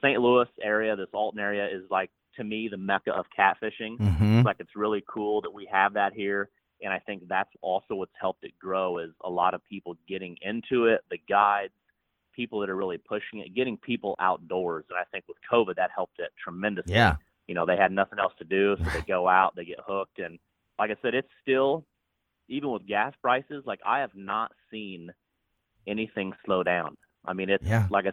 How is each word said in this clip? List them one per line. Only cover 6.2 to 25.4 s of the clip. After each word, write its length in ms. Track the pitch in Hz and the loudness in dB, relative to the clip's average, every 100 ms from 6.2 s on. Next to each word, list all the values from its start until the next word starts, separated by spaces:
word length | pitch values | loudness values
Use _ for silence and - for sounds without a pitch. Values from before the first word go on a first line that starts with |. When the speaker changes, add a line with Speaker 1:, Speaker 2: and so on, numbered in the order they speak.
| 98 101 98 _ _ _ | -2 -2 -4 _ _ _
Speaker 1:
And 100 | 101 | -6
I 60 | 92 | -6
think 240 | - 98 87 | -6 -12 -4
that's 220 | 95 98 _ | -4 -4 _
also 320 | 92 95 - | -4 -4 -4
what's 180 | 98 92 - | -6 -8 -4
helped 220 | 95 - | -4 -4
it 80 | - - | -12 -14
grow, 400 | 92 95 92 87 | -6 -2 -2 -4
is 120 | 82 80 | -8 -10
a 60 | 92 | -6
lot 240 | 90 90 | 0 2
of 100 | 90 | 0
people 320 | - 98 87 87 - | -8 -14 -12 -14 -10
getting 280 | 95 92 85 | -10 -10 -10
into 440 | 95 113 - 123 117 | -6 -6 -2 2 4
it, 160 | 110 - | 4 0
the 60 | 107 - | -12 2
guides, 440 | 101 104 104 98 - _ _ _ _ _ | 4 4 2 -4 -12 _ _ _ _ _
people 240 | - 120 107 | -10 -6 -2
that 80 | 98 | -2
are 40 | |
really 240 | 95 95 85 | -2 -4 -6
pushing 400 | - 107 - 107 | -6 -8 -8 -12
it, 160 | 90 | -8
getting 220 | 98 131 107 | -4 -2 -4
people 400 | - 120 101 - | -4 -4 -4 0
outdoors. 680 | 92 80 82 92 87 80 76 | 0 0 -2 -2 -2 -4 -6
And 80 | 90 | -6
I 60 | 90 | -6
think 140 | 98 - | -8 -12
with 80 | - - | -18 0
covid, 260 | 120 98 90 | 2 2 0
that 140 | 92 | -2
helped 240 | - 90 - | -2 -6 -6
it 120 | 85 - | -10 -10
tremendously. 520 | - 87 104 95 - | -12 -4 -4 -4 0
Speaker 2:
Yeah. 200 | 101 113 73 - _ - | 4 4 2 -6 _ -6
Speaker 1:
You 80 | |
know, 100 | 87 85 | 0 2
they 100 | 90 | 4
had 160 | 92 | 4
nothing 260 | 95 95 101 | 4 0 0
else 140 | 95 - | -2 -4
to 60 | |
do, 320 | 82 95 101 98 | -2 2 2 2
so 60 | 80 | -2
they 120 | 76 | -4
Speaker 2:
<laughs> 40 | 78 | -2
Speaker 1:
go 220 | 92 90 | 0 4
out, 260 | 92 95 | 6 4
they 100 | - | 0
get 140 | 85 85 - | -10 -12 -6
hooked. 320 | 98 95 - | -4 -6 -8
And 220 | 87 85 _ _ _ - | -10 -12 _ _ _ -4
like 140 | 107 | -2
I 60 | 104 | -2
said, 120 | 123 | -2
it's 140 | 123 - _ | -2 -4 _
still, 460 | - 131 135 160 - _ _ _ _ _ - | 0 2 4 2 -4 _ _ _ _ _ -10
even 240 | 131 143 | -6 -4
with 120 | 110 95 | -6 -2
gas 240 | 104 120 - | -2 -2 -2
prices, 400 | 123 127 143 - | 0 0 -2 -10
like, 140 | 123 98 101 | -10 -6 -2
I 140 | 127 | -2
have 140 | 127 98 | -2 -8
not 340 | 98 107 113 - _ | -6 -4 -4 -10 _
seen 400 | 110 104 90 85 - _ _ | -12 -12 -14 -16 -20 _ _